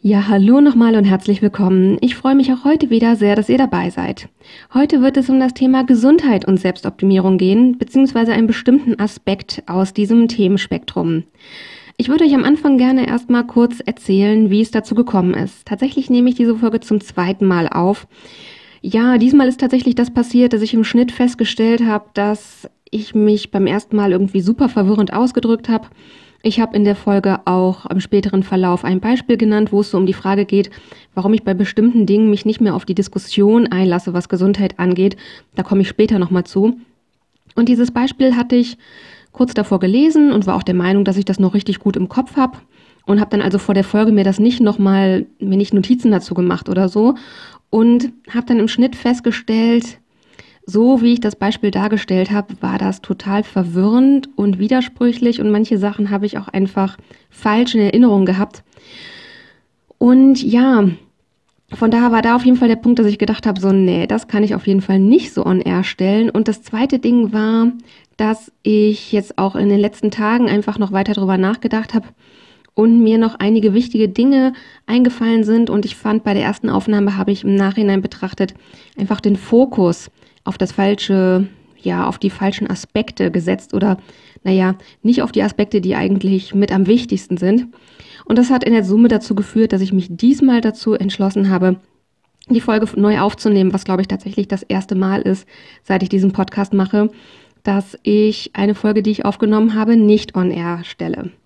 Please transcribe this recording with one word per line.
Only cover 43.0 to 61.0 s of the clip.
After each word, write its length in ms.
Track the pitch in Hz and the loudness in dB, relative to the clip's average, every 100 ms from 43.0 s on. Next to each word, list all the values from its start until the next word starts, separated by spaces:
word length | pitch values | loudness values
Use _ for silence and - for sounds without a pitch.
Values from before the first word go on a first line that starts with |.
Und 140 | - 202 | 0 0
habe 120 | 208 | 2
dann 100 | 208 | 0
also 160 | 196 190 | 0 -2
vor 160 | - | 0
der 120 | 196 | -2
Folge 260 | 190 208 220 | 0 0 2
mir 120 | 208 | 2
das 160 | 196 196 | 2 2
nicht 220 | 226 247 | 0 2
nochmal, 640 | 214 202 196 196 190 185 - _ | 0 2 2 2 2 0 -4 _
mir 180 | 196 190 | -2 -2
nicht 160 | 202 | 0
Notizen 380 | 202 190 247 240 | 0 2 0 2
dazu 220 | 190 - | 0 -2
gemacht 360 | 180 180 175 - | -4 -2 -4 -4
oder 180 | 175 190 | -2 0
so. 280 | 208 226 254 - - - - _ | 2 0 0 -10 -20 -20 -20 _
Und 420 | 220 233 240 240 - - | 2 4 2 0 -10 -8
habe 160 | 233 | -8
dann 140 | 240 233 | -2 0
im 80 | 220 | 0
Schnitt 280 | - 254 | 0 -2
festgestellt, 1040 | 254 240 247 240 220 - 220 226 233 226 - _ _ _ - _ _ - | 0 -4 -2 -2 -4 -4 0 2 0 -2 -18 _ _ _ -20 _ _ -4
so 320 | 202 240 262 | 2 2 4
wie 120 | 233 | 2
ich 80 | 240 | 0
das 160 | 214 - | -2 -4
Beispiel 340 | 196 233 208 | -4 -2 -4
dargestellt 580 | 190 208 208 - 185 190 | -2 -2 -4 -2 -2 0
habe, 260 | 208 202 196 | -4 -6 -10
war 180 | 190 190 | -6 -4
das 240 | 190 190 | -4 -6
total 420 | - 190 196 202 | -8 -8 -4 -4
verwirrend 840 | 214 190 175 175 196 240 269 277 269 | -4 -4 -2 -2 2 2 4 2 -2
und 240 | - 202 185 | -4 -2 -2
widersprüchlich 800 | 208 254 247 - 240 240 240 233 | -2 -2 -4 -2 -2 0 -2 0
und 100 | 214 | 0
manche 280 | 208 220 208 | 0 0 -2
Sachen 320 | 202 202 202 | -2 -4 -4
habe 160 | 202 | -2
ich 120 | 208 208 | -4 -8
auch 120 | 196 | -8
einfach 480 | 196 196 196 190 - _ _ _ | -4 -2 -2 -4 -6 _ _ _
falsch 440 | _ 214 214 247 | _ -2 0 0
in 60 | 226 | 0
Erinnerung 460 | 202 226 247 202 | 2 4 4 4
gehabt. 380 | 185 190 208 - _ _ - - - - - - - _ _ _ _ _ | 0 -2 -4 -8 _ _ -20 -20 -20 -20 -20 -20 -20 _ _ _ _ _
Und 460 | 240 262 269 262 | 4 6 6 4
ja, 460 | - 233 262 240 196 165 | 0 2 4 4 2 -2